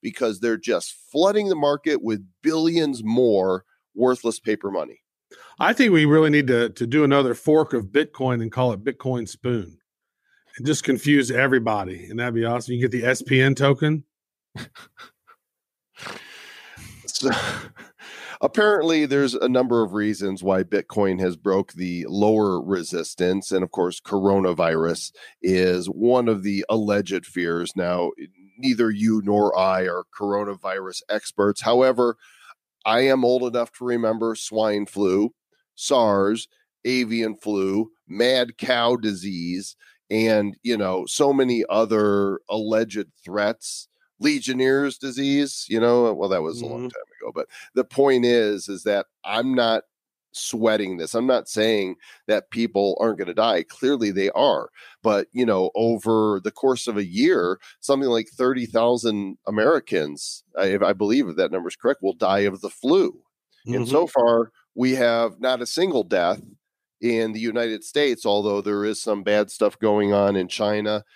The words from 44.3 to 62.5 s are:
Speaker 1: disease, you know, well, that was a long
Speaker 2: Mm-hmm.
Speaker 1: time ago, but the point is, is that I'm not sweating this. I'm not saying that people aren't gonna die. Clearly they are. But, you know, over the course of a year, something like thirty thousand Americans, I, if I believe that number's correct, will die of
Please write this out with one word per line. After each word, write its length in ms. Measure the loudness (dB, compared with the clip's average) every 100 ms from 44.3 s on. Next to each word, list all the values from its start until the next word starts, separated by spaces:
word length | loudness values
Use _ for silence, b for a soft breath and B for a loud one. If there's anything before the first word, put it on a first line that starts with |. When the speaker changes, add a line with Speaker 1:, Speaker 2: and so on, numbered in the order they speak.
| -2 -4 0 2 2 0 -6
Speaker 1:
disease, 680 | -10 -4 0 0 0 -6 -4
you 100 | 0
know, 320 | 4 4 2
well, 140 | 0 -2
that 140 | -2
was 180 | -4 -8
a 40 | -10
long 120 | -10
Speaker 2:
Mm-hmm. 100 | -10
Speaker 1:
time 240 | -12 -18 -16
ago, 120 | -12
but 120 | -10 -10 B B
the 100 | -4
point 400 | -2 2 4 4
is, 440 | 4 4 2 -2 -6
is 140 | -6
that 220 | -2 -2 -2 _
I'm 300 | -6 -4 0
not 280 | 2 2 0 -4 _ _ _ _
sweating 640 | -14 -10 -2 0 2 -2 -6
this. 160 | -4
I'm 120 | -2 0
not 220 | 0 0
saying 480 | 0 2 2 -2 -8 B B -2
that 240 | -2 -2
people 460 | -4 -2 2 0 2
aren't 180 | 0 -2
gonna 160 | -4
die. 280 | 0 2 2
Clearly 480 | -2 -4 -2 0 0
they 200 | 0 0
are. 380 | 2 2 2 -4 B B B
But, 260 | 0 0 -2
you 140 | -2 2
know, 240 | 2 0
over 640 | 0 0 0 0 2 2 0
the 80 | -4
course 360 | -2 0 0 -2
of 100 | -4
a 80 | -4
year, 520 | 0 2 2 0 -4 B B
something 280 | -2 0 2
like 200 | 0 -2
thirty 380 | -2 -2 -2 -2
thousand 720 | 0 2 2 0 -2 -6 -10 -6
Americans, 1000 | 0 2 2 0 -2 -2 -8 -12 -14 _ -2
I, 80 | 0
if 160 | 2
I 100 | 0
believe 440 | 0 2 2 0 -2
that 160 | -2
number's 240 | -2 -8 -4
correct, 260 | -2 -2
will 100 | -4
die 280 | -2 0 2
of 200 | 0